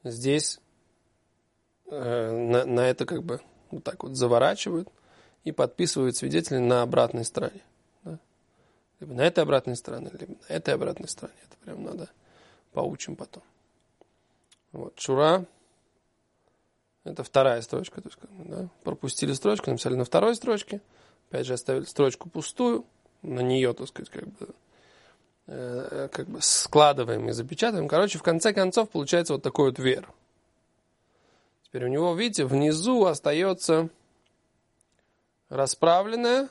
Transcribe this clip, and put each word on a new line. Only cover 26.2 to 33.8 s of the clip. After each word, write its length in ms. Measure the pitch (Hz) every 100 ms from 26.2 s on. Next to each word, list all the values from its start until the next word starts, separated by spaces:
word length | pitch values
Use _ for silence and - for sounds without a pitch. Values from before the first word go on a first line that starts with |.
| 156
бы 120 | -
складываем 880 | - - - 151 147 135 117 110 113
и 40 |
запечатываем. 560 | 117 127 156 226 202 151
Короче, 300 | 151 202 156
в 40 |
конце 300 | - 165 220
концов, 380 | 202 185 226 214
получается 420 | 165 143 175 165
вот 100 | 139
такой 280 | 139 - 135
вот 100 | 127
вер. 280 | 131 123 - - _ _ _ _ _ _ _ _ _ _ _ _ _ _
Теперь 220 | _ 127 123
у 20 |
него, 260 | 139 175
видите, 300 | 170 233 208
внизу 600 | 135 135 151 156 208 254 185
остается 840 | 147 143 151 190 180 - 160